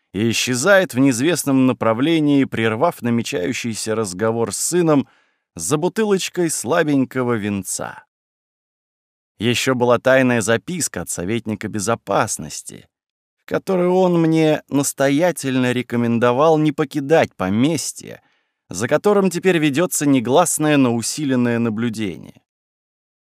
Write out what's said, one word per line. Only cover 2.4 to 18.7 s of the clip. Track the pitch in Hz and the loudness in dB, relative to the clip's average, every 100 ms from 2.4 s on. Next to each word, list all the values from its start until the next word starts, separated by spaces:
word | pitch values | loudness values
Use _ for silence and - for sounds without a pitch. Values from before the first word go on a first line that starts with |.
прервав | 127 117 113 110 170 - | 0 0 -2 0 -2 -2
намечающийся | 120 117 110 147 175 117 120 107 110 110 | -2 -2 -2 -4 -4 -4 -6 -8 -4 -4
разговор | 104 90 110 117 110 | -4 -2 -2 0 -4
с | - | -4
сыном | - 175 165 143 - _ _ _ _ - | -2 0 2 2 0 _ _ _ _ -12
за | 80 151 | -4 -2
бутылочкой | 180 214 214 196 - - 170 | -2 -2 0 0 -2 -2 -2
слабенького | - 107 170 156 139 127 131 123 117 | -2 -2 0 2 2 0 -2 -2 -2
винца. | 104 101 - - 57 - _ _ _ _ _ _ _ _ _ _ _ _ _ - | -2 -4 -6 -8 -10 -12 _ _ _ _ _ _ _ _ _ _ _ _ _ -4
Еще | 110 117 135 127 | -2 0 0 0
была | 123 117 | 2 2
тайная | 131 131 127 120 | 4 4 4 2
записка | 98 117 - 175 - 90 | 2 -2 -2 -6 -6 -6
от | 85 | -10
советника | - 90 113 107 104 107 | -8 -4 -6 -6 -8 -6
безопасности, | 107 98 117 - 175 113 - 76 - - 52 - _ _ _ _ _ | -6 -4 -4 -2 -2 0 -4 -10 -14 -16 -20 -20 _ _ _ _ _
в | - | -8
которой | 165 - 185 180 | -6 -2 -2 2
он | 185 180 170 | 2 4 4
мне | 160 160 156 151 - | 4 4 2 0 -2
настоятельно | 139 139 - 139 139 180 160 135 131 127 | -2 -2 0 0 2 0 0 -2 0 0
рекомендовал | 123 120 120 117 117 123 123 160 156 | -2 -2 -2 0 2 2 4 4 4
не | 151 | 2
покидать | 139 143 151 139 160 117 | 0 -4 -4 2 2 2
поместье, | - 92 104 139 160 - - - - _ _ _ _ | -2 -2 0 0 0 -6 -12 -16 -18 _ _ _ _
за | _ | _